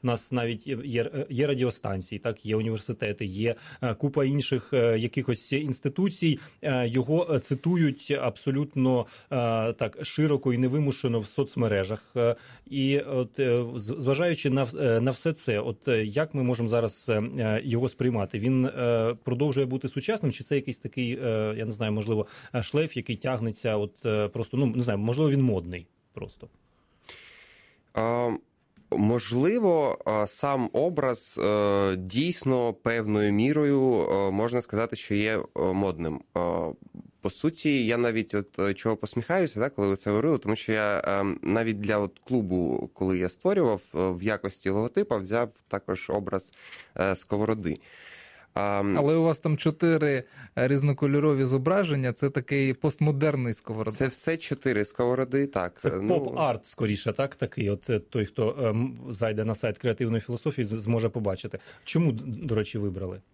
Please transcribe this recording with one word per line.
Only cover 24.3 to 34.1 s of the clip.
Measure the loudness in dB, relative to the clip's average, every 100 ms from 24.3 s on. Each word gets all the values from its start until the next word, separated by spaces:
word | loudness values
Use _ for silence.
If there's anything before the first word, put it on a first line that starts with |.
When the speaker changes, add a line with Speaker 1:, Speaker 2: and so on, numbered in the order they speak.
| -4 -4 0
Speaker 1:
ну, | 0
не | 0
знаю, | 0 0
можливо, | 0 2 2
він | 4
модний | 2 2 -4 -10 -12 _ _
просто? | -14 -14 -16 -20 _ _ _ _ _ -20 -20 -20 -20 -20 -20 _ _ _
Speaker 2:
А, | -2 0 0 0 -2 _ _ _ _ _
можливо, | 2 4 2 0 0 2 4 4 4 2 0 0
а, | 0 0
сам | 0 0 0 0
образ, | 0 0 0 0 -2 -4 -2
е, | 2 4 4 4 2 0
дійсно | -2 0 0 0 0 2 2
певною | 0 -2 0 2 2 4
мірою, | 4 4 4 4 4
е, | 4 4 4